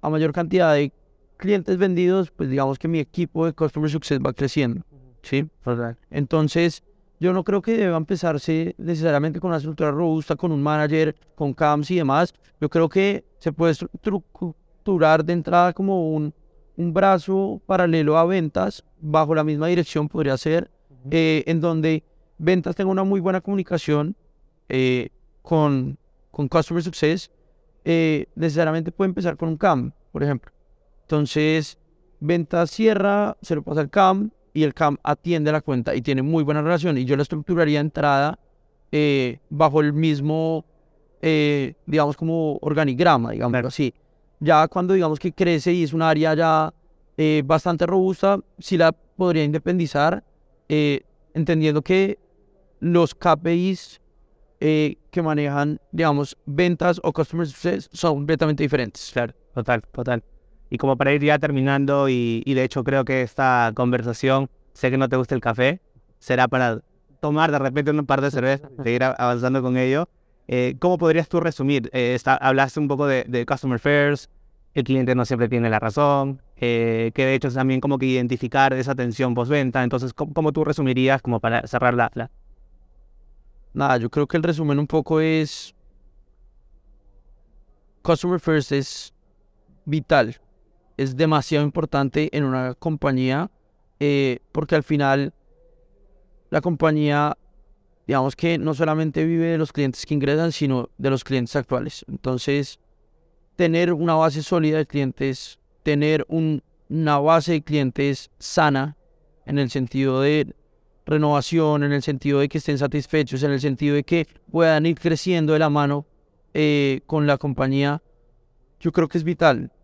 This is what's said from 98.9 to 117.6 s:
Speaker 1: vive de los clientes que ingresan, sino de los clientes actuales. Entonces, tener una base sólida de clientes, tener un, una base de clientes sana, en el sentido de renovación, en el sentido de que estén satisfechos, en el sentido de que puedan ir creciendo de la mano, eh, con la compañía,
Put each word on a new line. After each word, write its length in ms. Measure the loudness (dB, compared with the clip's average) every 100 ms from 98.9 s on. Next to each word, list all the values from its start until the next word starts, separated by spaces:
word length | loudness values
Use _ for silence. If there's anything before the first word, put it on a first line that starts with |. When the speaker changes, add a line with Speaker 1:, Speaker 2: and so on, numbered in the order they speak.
| 0 -2 0
Speaker 1:
vive 220 | 0 0 0
de 120 | 0
los 140 | -2
clientes 340 | -2 -2 -4 -4
que 80 |
ingresan, 380 | -2 0 0 0
sino 380 | 0 0 0 -4 _
de 140 | -2
los 140 | -2
clientes 320 | 0 -2 0 -4
actuales. 480 | -2 -4 -4 -12 -14
Entonces, 720 | -8 -4 -4 0 -2 -2 -10 _ _ _ _ _ _ _ _
tener 360 | 2 4 2
una 220 | 0 0
base 300 | 2 2 0
sólida 340 | -2 0 2 0
de 80 | -2
clientes, 720 | -2 -4 -4 -6 -6 -12 -20 _ _
tener 420 | -2 2 2 0 0
un, 340 | -2 0 -2 _ _ _
una 300 | -4 0 2
base 340 | 4 2 2
de 80 | -4
clientes 640 | -2 -2 -2 0 -2 -2 -8 _
sana, 580 | -6 0 2 2 -4 -8 _ _ _ _ -6
en 120 | -2
el 100 | -2
sentido 520 | -2 -4 -2 0 2
de 340 | 2 2 -2 -8 _ _ _ _ -2
renovación, 760 | 0 2 0 0 0 2 2
en 100 | 0
el 100 | -2
sentido 360 | -2 -4 0 0
de 100 | 0
que 100 | -2
estén 200 | -2 -2
satisfechos, 640 | -2 -4 -2 0 0 -2
en 80 | 0
el 100 | 0
sentido 360 | -2 -2 0 0
de 80 |
que 220 | 0 -2 -2 -10 _
puedan 360 | 2 4 4 2
ir 120 | 0
creciendo 540 | 0 -2 0 0 2
de 60 | 2
la 100 | 2
mano, 380 | 2 0 -2 -6 _ _ _ _
eh, 460 | 0 2 2 0 -2 _
con 200 | -2 0
la 100 | 0
compañía, 640 | -2 -2